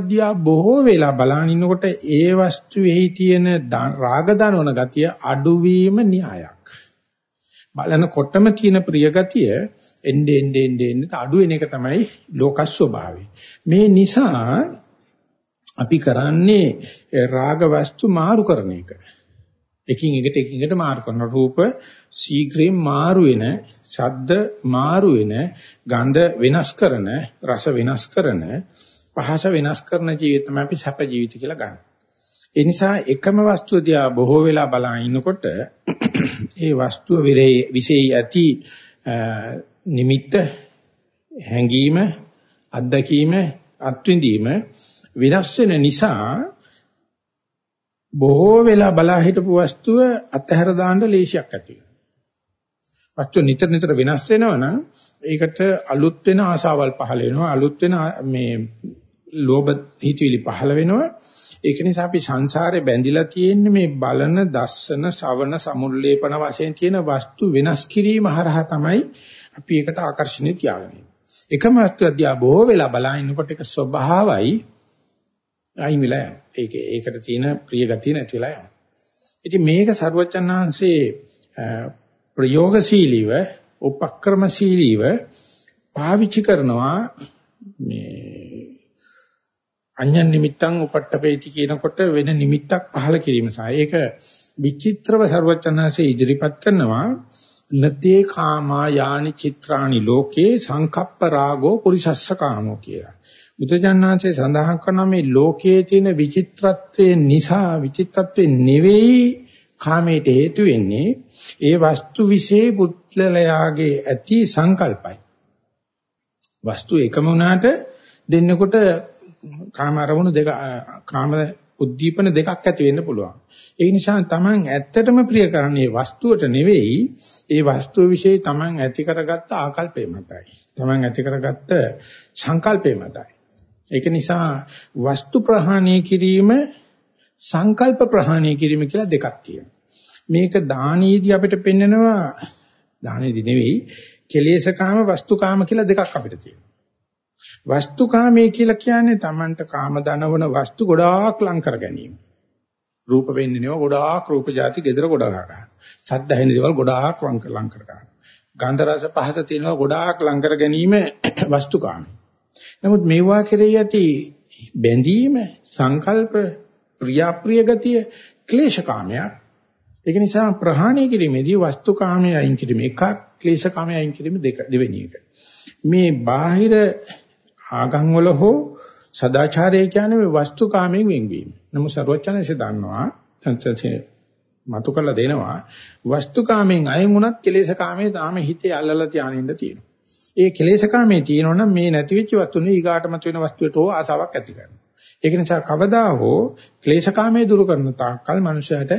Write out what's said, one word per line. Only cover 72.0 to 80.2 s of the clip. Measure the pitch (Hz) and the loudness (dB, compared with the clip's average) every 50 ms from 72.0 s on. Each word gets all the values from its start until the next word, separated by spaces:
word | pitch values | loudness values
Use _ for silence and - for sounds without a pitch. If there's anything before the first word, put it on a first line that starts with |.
| 196 165 143 | 0 0 2
දිහා | 143 156 139 131 | 2 0 0 0
බොහෝ | 127 123 127 143 190 226 | 2 2 4 6 6 6
වෙලා | 247 220 180 147 131 | 6 4 4 2 0
බලා | 120 120 123 131 139 | -2 -2 -2 -4 -4
ඉන්නකොට | 143 143 139 143 143 156 139 | -4 -6 -6 -4 -6 -6 -6
ඒක | 160 - 147 | -8 -12 -12
ස්වභාවයි | - - - 139 131 135 147 131 143 175 185 208 208 139 95 104 123 190 226 - - _ _ _ _ _ _ _ _ _ _ _ _ _ _ _ _ _ _ _ _ _ - | -10 -6 -6 -6 -4 -4 -2 0 0 2 2 2 2 2 0 0 0 -2 -2 -4 -10 _ _ _ _ _ _ _ _ _ _ _ _ _ _ _ _ _ _ _ _ _ -8
අයින් | - 147 151 143 | -4 -2 0 0
වෙලා | 135 123 131 139 | 0 0 -2 -4
යනවා. | - - - - _ _ | -6 -8 -12 -18 _ _
ඒක, | _ - 120 107 - 123 120 | _ -8 -8 -8 -8 -8 -8
ඒකට | - 110 117 113 123 120 117 | -8 -8 -8 -8 -8 -10 -10
තියෙන | 113 - 117 120 131 147 147 147 | -8 -6 -4 -4 -2 -2 -4 -6
ප්‍රිය | - - - 120 123 | -8 -6 -4 -2 -2
ගතිය | 110 113 110 - 143 151 | 0 -2 -4 -2 -4 -4
නැති | 151 127 - - | -4 -4 -8 -8
වෙලා | 117 120 139 | -8 -8 -8
යනවා. | 151 - - - _ _ _ _ _ _ _ _ _ _ _ _ _ _ - | -10 -12 -18 -20 _ _ _ _ _ _ _ _ _ _ _ _ _ _ -8
ඉතින් | 170 170 190 | -4 0 2
මේක | 165 156 160 180 208 214 | 2 4 4 4 4 2
සරුවචන් | 214 208 160 165 165 170 | 2 0 -2 -2 0 0